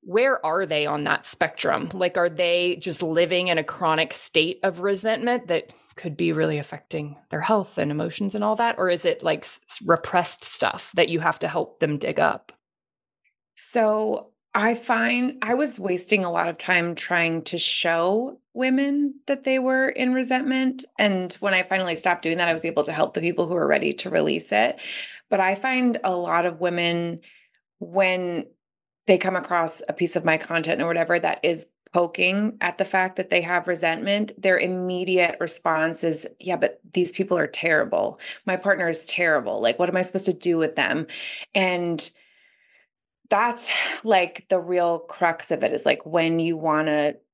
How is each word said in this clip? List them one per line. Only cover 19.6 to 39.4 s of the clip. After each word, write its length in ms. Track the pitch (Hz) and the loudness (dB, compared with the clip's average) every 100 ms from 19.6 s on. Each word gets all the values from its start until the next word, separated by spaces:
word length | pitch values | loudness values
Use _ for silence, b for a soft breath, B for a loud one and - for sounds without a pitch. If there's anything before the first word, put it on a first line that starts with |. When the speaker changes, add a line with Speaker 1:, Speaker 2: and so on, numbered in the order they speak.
Speaker 2:
were 280 | 262 262 262 | 2 2 0
in 240 | - 254 | 0 0
resentment. 720 | 254 254 254 262 262 262 262 - - | 2 2 0 0 2 0 -2 -10 0
And 340 | 214 185 180 | 2 2 -2
when 200 | - 202 | -4 0
I 80 | 185 | 2
finally 320 | 185 190 185 | 2 0 0
stopped 280 | 165 185 175 | 0 2 2
doing 160 | 165 165 | 0 0
that, 100 | 170 | 0
I 60 | |
was 100 | 160 | 0
able 180 | 165 - | 0 0
to 80 | 151 | 0
help 220 | 151 - | 0 0
the 60 | - | 0
people 260 | 165 170 170 | -2 0 0
who 80 | |
were 120 | 175 147 | 0 2
ready 260 | 147 156 | 2 2
to 160 | 143 185 | -2 0
release 400 | 180 151 165 - | 2 2 0 0
it. 300 | - 120 - B B B B _ | 2 2 0 B B B B _
But 80 | 196 | 0
I 160 | 185 | 0
find 420 | 196 262 254 247 233 | 0 -2 0 0 0
a 120 | - | -2
lot 300 | 180 170 170 | -2 0 0
of 160 | 175 165 | 0 -2
women, 600 | 175 175 170 170 170 170 b b b b _ _ | -2 0 0 0 -2 -6 b b b b _ _
when 680 | 175 180 185 185 180 170 - _ _ _ _ _ - | -6 0 2 2 -2 -6 -8 _ _ _ _ _ 4
they 120 | 185 | 4
come 160 | 185 | 4
across 480 | 185 - 175 165 - - | -2 0 0 0 -4 -8
a 40 | |
piece 220 | - 175 | -2 0
of 100 | 175 | 0
my 120 | 170 160 | 0 0
content 440 | - 165 165 180 | 0 -2 0 -2
or 60 | 175 | 0
whatever 320 | 170 165 175 | 0 0 0
that 220 | 165 165 | 0 0
is 240 | 160 160 - _ _ | -2 -2 -6 _ _
poking 640 | 175 175 170 180 196 214 - | 0 0 2 0 2 -2 -2
at 180 | 175 175 | -4 -2
the 60 | |
fact 320 | 190 190 185 185 | -2 0 0 -4
that 140 | 185 | 0
they 100 | 175 | 0
have 260 | 165 175 175 | 2 -2 0
resentment, 640 | 170 165 165 196 202 208 - | -2 0 -2 -2 -2 -2 -2
their 160 | 190 185 | 2 2
immediate 800 | 180 185 180 180 180 185 170 - | 2 -2 -4 -4 0 2 2 0
response 640 | 170 - 170 160 160 165 | -4 -2 0 0 0 0
is, 220 | 170 160 - - | -2 -2 -6 -12
"Yeah, 180 | 185 175 | -6 0
but 220 | - - - | 0 -2 -6
these 180 | - 180 | 0 0
people 260 | - 190 180 | 0 0 0
are 120 | 151 | 0
terrible. 720 | - 165 156 - - 98 - B B - | 0 2 2 2 0 0 -4 B B -4
My 100 | 185 | -2
partner 320 | 196 180 170 | 2 2 2
is 160 | 160 - | 0 -2
terrible. 540 | 185 170 151 | 0 2 2